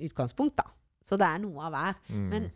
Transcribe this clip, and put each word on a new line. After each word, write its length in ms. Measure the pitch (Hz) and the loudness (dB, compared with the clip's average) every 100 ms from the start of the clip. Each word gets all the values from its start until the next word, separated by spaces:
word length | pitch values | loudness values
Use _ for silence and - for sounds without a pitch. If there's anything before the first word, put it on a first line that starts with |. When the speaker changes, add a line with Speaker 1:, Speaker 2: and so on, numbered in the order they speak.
Speaker 1:
utgangspunkt, 560 | 156 - 123 - 285 - | -8 -4 -4 2 0 2
da. 80 | - - _ _ - | -4 -6 _ _ -2
Så 80 | 196 | 4
det 60 | |
er 160 | 180 165 | 4 4
noe 240 | 208 143 | -4 -6
av 80 | 160 | -4
hver. 240 | 143 175 185 - | -2 -2 -4 -6
Speaker 2:
Mm. 120 | 104 95 | -4 -2
Speaker 1:
Men, 200 | 101 90 | -2 -4